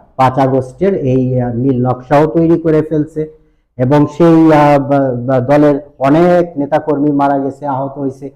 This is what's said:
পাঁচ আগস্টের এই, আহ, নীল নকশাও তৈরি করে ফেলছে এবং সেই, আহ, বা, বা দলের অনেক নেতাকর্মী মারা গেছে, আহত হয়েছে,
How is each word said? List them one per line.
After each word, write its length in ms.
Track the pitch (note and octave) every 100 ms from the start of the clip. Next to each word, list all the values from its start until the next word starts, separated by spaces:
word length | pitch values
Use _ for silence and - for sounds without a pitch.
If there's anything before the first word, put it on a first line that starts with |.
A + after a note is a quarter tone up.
| _ -
পাঁচ 220 | C3 C3
আগস্টের 560 | C3+ C3 B2+ - F#3+
এই, 460 | F#3+ C3+ C3 B2+ B2+
আহ, 140 | A#2+
নীল 320 | A#2 C3+ B2 B2
নকশাও 400 | B2 - D3 D#3
তৈরি 320 | E3 E3 E3
করে 240 | D#3+ D#3
ফেলছে 560 | D#3 D#3 D3+ D#3 D#3 - _ _ _ -
এবং 300 | B2+ D3 D3
সেই, 460 | - E3+ E3 D#3+
আহ, 260 | D3+ D3 D3
বা, 200 | C3 C#3 C3+
বা 280 | B2 A#2+ C3
দলের 400 | B2 D3 D3 C#3+ - -
অনেক 600 | C3+ D#3 F3 F3 F3 C#3+
নেতাকর্মী 540 | C#3 D3+ D3+ C#3 D3
মারা 260 | C#3+ C#3 C#3
গেছে, 280 | C3+ - C#3+
আহত 320 | C3 C#3 C#3
হয়েছে, 320 | C3+ - C#3